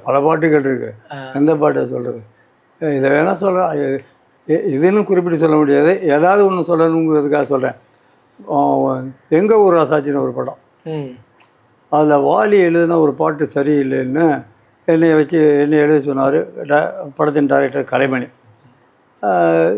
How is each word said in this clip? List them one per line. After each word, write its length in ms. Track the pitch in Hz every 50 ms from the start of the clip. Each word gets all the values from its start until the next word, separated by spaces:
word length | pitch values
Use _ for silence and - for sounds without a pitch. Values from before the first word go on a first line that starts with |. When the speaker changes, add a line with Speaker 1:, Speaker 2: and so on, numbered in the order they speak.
| -
Speaker 1:
பல 160 | - 131 139
பாட்டுகள் 440 | 143 156 160 156 156 165 151 151 135
இருக்கு. 260 | 135 131 120 117 113 110 110 _ -
Speaker 2:
ஆ. 60 | 147 139 135 131 131
Speaker 1:
எந்த 220 | 139 143 156 160
பாட்டை 300 | 151 147 147 139 139 131 123
சொல்றது? 320 | 131 127 123 123 120 117 110 107 _ _ _ _ _ _ _ _ _ -
இதை 280 | 165 156 147 135 135 139
வேணா 240 | 143 147 160 185 196
சொல்றேன், 380 | 165 196 196 185 185 185 165 156
இ-, 260 | 143 143 139 135 135 - _ _ _ _ _ _ _ _ -
இ-, 160 | 156 196 208 202
இதுன்னு 340 | 139 135 156 185 196 214 202
குறிப்பிட்டு 360 | 202 196 180 175 175 170 151
சொல்ல 160 | 165 160 156
முடியாது, 360 | 151 151 139 143 143 147 165 190 190 190 160
ஏதாவது 340 | 143 147 160 180 196 202 202
ஒண்ணு 200 | 196 190 180 160 170
சொல்லணுங்கிறதுக்காக 760 | 175 160 165 165 165 165 160 160 156 151 143 147 143 147 139
சொல்றேன். 340 | 120 143 131 127 127 123 - _ _ _ _ _ _ _ _ _ _ _ -
ஆ, 180 | - - 156 143 143 143 139 135 135 135 131 131 131 135 131 _ _ -
எங்க 300 | 156 160 196 214 226 220
ஊர் 140 | 208 190 175
ராசாச்சின்னு 480 | 165 156 127 156 151 139 143 143 139
ஒரு 100 | 135 127
படம், 280 | 123 131 127 131 139 - _ _ _ _ -
Speaker 2:
ம். 280 | 160 160 151 143 131 123 123 - _ _ _ _ _ _ _ _ _ _ _ _ -
Speaker 1:
அதுல 260 | - 147 156 151 147 143
வாலி 380 | 139 143 160 202 214 214 208 202
எழுதின 380 | 180 170 165 170 170 165 170 165
ஒரு 140 | 160 147 127
பாட்டு 360 | 131 160 156 156 147 156 135 -
சரியில்லைன்னு 720 | 143 139 147 151 143 139 131 135 131 131 127 131 156 170 165 143 131 120 - _ _ _ _ _ _ _ -
என்னை 260 | 165 160 165 165 160
வச்சு, 460 | 156 151 143 175 165 151 151 147 143
என்னை 200 | 143 147 156 151
எழுத 200 | 147 147 156 147 135
சொன்னாரு 360 | 143 135 135 135 135 143 160 170 - - - -
ட-, 180 | 143 143 151 165 170 - - 180 147 135
படத்தின் 300 | - 156 151 143 151 143
டைரக்டர் 420 | 139 139 139 139 135 131 143 131 -
கலைமணி. 380 | - 127 135 135 131 127 123 - _ _ _ _ _ _ _ _ _ _ _ _ _ _ _ _ _ _ -
ஆ, 60 | 104 92 87 85 82 - 165 165 170 196